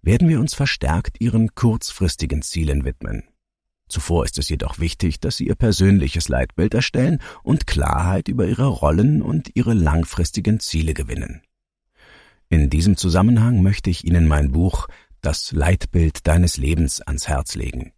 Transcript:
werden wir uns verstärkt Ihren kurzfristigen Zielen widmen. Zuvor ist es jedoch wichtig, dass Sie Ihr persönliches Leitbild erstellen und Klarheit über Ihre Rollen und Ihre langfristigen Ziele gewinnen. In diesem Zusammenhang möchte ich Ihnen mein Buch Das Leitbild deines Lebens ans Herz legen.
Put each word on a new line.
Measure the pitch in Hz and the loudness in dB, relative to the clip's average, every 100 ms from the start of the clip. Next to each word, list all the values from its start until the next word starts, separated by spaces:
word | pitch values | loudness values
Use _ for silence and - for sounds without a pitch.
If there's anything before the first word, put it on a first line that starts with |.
werden | 85 117 170 | 2 4 4
wir | 156 | 4
uns | 139 | 0
verstärkt | - 139 - 67 80 - - | -2 -2 -2 -2 -2 -2 -2
Ihren | 117 113 113 - | 0 2 0 2
kurzfristigen | 120 113 - - 90 - 73 73 | 0 0 -6 -2 -2 -2 -4 -4
Zielen | - 85 78 71 64 | -4 -4 -2 0 -2
widmen. | - - 53 - _ _ _ _ _ _ | -6 -8 -8 -10 _ _ _ _ _ _
Zuvor | - - 82 - | -8 -2 0 0
ist | - | -4
es | 71 | -6
jedoch | 73 - - | -4 -6 -4
wichtig, | 82 - 87 78 | -6 -2 -4 -2
dass | - - | -6 -4
Sie | - | -4
Ihr | 98 | 0
persönliches | 120 98 98 98 69 82 - | 0 2 4 4 2 -4 -2
Leitbild | 64 65 - 98 | -2 -2 -2 -2
erstellen | - - 123 135 156 - - | 0 -2 0 0 0 -4 -14
und | - 156 - | -2 -2 0
Klarheit | - 71 69 87 95 - | -2 -2 0 0 0 -2
über | - 87 | -2 0
Ihre | 110 135 | 0 0
Rollen | 101 73 82 127 151 | 0 2 4 4 2
und | - 156 - - | 0 -4 -4 -2
Ihre | 123 | 0
langfristigen | 110 78 80 - - 87 - 101 107 | 2 4 2 0 -2 -2 -2 0 -2
Ziele | - 85 80 | -2 -2 -2
gewinnen. | 78 76 - 82 73 _ _ _ _ _ _ _ - _ _ _ | -4 -6 -6 -8 -12 _ _ _ _ _ _ _ -20 _ _ _
In | 80 71 | 2 2
diesem | 78 90 95 | 2 2 2
Zusammenhang | 92 87 104 120 113 117 | 2 2 4 4 4 4
möchte | 92 101 - | 2 2 -2
ich | 87 - | -2 0
Ihnen | 85 80 | 4 4
mein | 73 71 | 4 2
Buch | 73 90 - - - _ - | 2 0 0 -6 -14 _ -8
Das | 73 76 - | -4 -4 -4
Leitbild | 80 71 95 - 90 80 - - | -2 2 0 0 0 0 0 2
deines | 82 87 - | 4 2 0
Lebens | 67 80 78 - | -2 0 0 -2
ans | - 67 - | -6 -6 -2
Herz | 67 - - | -4 -4 -6
legen. | - - - | -6 -8 -12